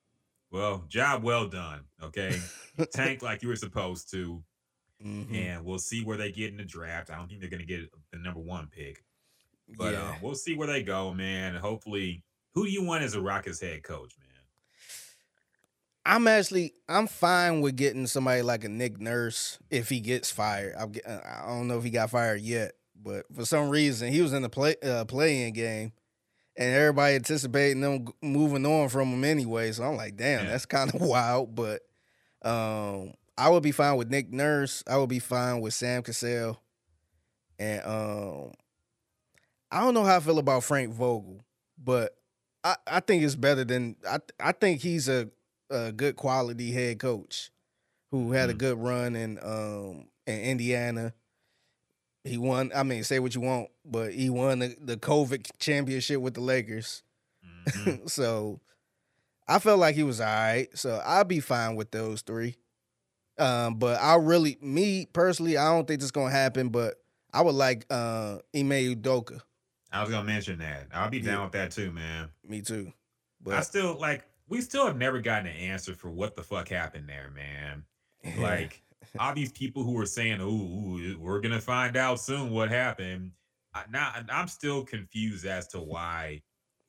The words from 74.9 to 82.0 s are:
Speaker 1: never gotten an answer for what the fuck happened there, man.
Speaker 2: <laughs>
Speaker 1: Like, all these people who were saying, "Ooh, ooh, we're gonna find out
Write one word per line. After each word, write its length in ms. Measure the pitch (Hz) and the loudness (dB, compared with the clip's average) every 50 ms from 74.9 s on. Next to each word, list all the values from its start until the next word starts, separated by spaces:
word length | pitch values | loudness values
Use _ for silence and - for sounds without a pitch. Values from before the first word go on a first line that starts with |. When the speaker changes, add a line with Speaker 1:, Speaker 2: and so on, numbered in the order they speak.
| 156 127 | 2 0
Speaker 1:
never 220 | 123 131 131 131 | 0 0 0 0
gotten 280 | 110 117 110 107 98 87 | 0 0 0 0 -2 -4
an 100 | 80 78 | -8 -8
answer 360 | 90 92 95 95 - - 90 | -6 -6 -6 -6 -8 -10 -12
for 160 | - - 87 | -12 -12 -10
what 260 | 82 85 98 107 - | -6 -4 -4 -4 -6
the 80 | - 98 | -8 -10
fuck 260 | - 104 92 85 - | -8 -6 -6 -6 -6
happened 380 | 95 87 82 80 - - 73 73 | -6 -6 -6 -6 -8 -12 -14 -14
there, 220 | 71 69 69 69 69 | -14 -14 -14 -14 -14
man. 480 | 69 71 71 71 71 71 73 71 76 76 - _ _ _ _ _ _ - | -14 -14 -12 -12 -10 -10 -12 -12 -12 -16 -18 _ _ _ _ _ _ -14
Speaker 2:
<laughs> 140 | - 85 101 | -10 -6 -4
Speaker 1:
Like, 420 | 113 110 90 87 76 73 - - _ _ _ _ - - - 98 | -2 -2 -2 -2 -4 -6 -10 -16 _ _ _ _ -20 -16 -8 -4
all 140 | 113 135 147 | -4 -2 -2
these 180 | 151 143 123 - | -2 -4 -6 -6
people 300 | - 135 127 - 135 127 | -6 -8 -6 -4 -4 -2
who 100 | 117 123 | -2 -2
were 120 | 113 107 | -2 -2
saying, 360 | 95 - 117 113 113 110 95 | -2 -2 -2 0 0 0 -2
"Ooh, 560 | 95 98 110 110 101 87 87 98 107 95 90 87 | -2 -2 -2 -2 -2 -4 -6 -6 -6 -6 -6 -6
ooh, 200 | 85 92 95 82 | -6 -8 -8 -8
we're 200 | 80 90 98 104 | -6 -4 -2 -2
gonna 220 | 101 113 117 110 | -2 -2 -2 -2
find 340 | 107 - 123 127 127 120 120 | -2 -2 -2 0 0 0 0
out 240 | 127 | 0